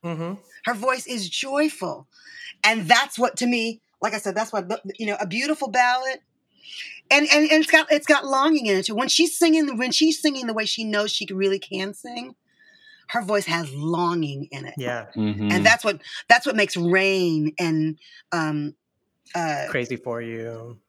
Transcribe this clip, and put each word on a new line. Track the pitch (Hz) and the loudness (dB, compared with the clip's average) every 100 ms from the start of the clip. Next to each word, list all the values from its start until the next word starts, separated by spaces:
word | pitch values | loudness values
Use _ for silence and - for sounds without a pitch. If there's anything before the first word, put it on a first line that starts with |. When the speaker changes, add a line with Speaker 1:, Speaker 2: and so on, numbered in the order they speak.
Speaker 1:
Mm-hmm. | 170 160 165 196 _ - - | -8 -6 -6 -8 _ -10 -6
Speaker 2:
Her | |
voice | 233 247 254 - | -2 -2 -2 -4
is | 240 185 | -6 -6
joyful, | - 277 277 302 - 277 - - _ - - - - | -6 -2 0 0 0 -8 -8 -12 _ -20 -18 -18 0
and | 208 226 165 | 2 2 4
that's | 240 277 - | 4 4 0
what, | 240 - | -2 0
to | 240 | 0
me, | 240 226 226 _ _ | 0 -2 -6 _ _
like | 214 | -4
I | 208 | -2
said, | 202 190 | -4 -4
that's | 220 | -2
what | 214 180 | -4 -4
the, | 220 196 - | -6 -8 -6
you | 220 | -4
know, | 202 | -2
a | 196 | -2
beautiful | 202 277 311 262 | -2 -2 -2 0
ballad, | 233 247 254 262 262 _ _ _ _ - - - - _ | 2 4 2 -2 -6 _ _ _ _ -20 -16 -16 -18 _
and, | - 302 | 4 6
and, | 285 302 | 6 6
and | 311 | 6
it's | 311 | 6
got, | 311 311 | 4 6
it's | 302 294 | 2 4
got | 302 269 | 2 4
longing | 269 285 311 226 | 2 4 2 4
in | 190 | 2
it | 196 | 0
too. | 214 | -2
When | 262 | 0
she's | - 330 - | 2 2 4
singing, | 339 320 294 233 | 4 4 2 0
when | 254 | -2
she's | - 311 311 | 2 2 2
singing | 311 269 240 | 0 -2 -4
the | |
way | 220 214 | -2 -2
she | - | -4
knows | 220 208 208 | -2 0 0
she | - 202 | -2 -6
really | 190 196 196 | 0 0 0
can | - 190 190 | -4 -6 -6
sing, | 202 240 240 254 - _ _ _ _ - - _ | -8 -12 -12 -12 -18 _ _ _ _ -20 -20 _
her | 233 | -4
voice | 196 208 165 | 0 0 2
has | 165 160 | -2 -4
longing | 135 156 170 175 170 151 139 147 | -6 -2 0 0 0 -2 -6 -10
in | 139 135 | -12 -12
it. | - | -8
Speaker 1:
Yeah. | 123 120 110 - | -6 -6 -8 -4
Speaker 3:
Mm-hmm. | 107 104 104 | -2 0 0
Speaker 2:
And | - 196 | 2 2
that's | 233 220 | 0 -2
what, | 170 - - - | -6 -10 -18 2
that's | 240 285 | 2 2
what | 226 | -2
makes | 202 185 | -2 0
Rain | 170 185 196 190 180 160 151 151 | 0 2 2 2 0 0 -2 -2
and, | 170 156 156 156 - - _ | -2 0 -2 -4 -14 -20 _
um, | 175 156 151 147 - _ _ _ _ _ | -4 -2 -2 -6 -10 _ _ _ _ _
uh, | 175 165 147 139 | -4 -4 -4 -4
Speaker 1:
Crazy | 139 120 123 | -4 -4 -6
for | - 117 | -6 -8
You. | 117 113 113 113 117 117 | -8 -10 -10 -12 -14 -20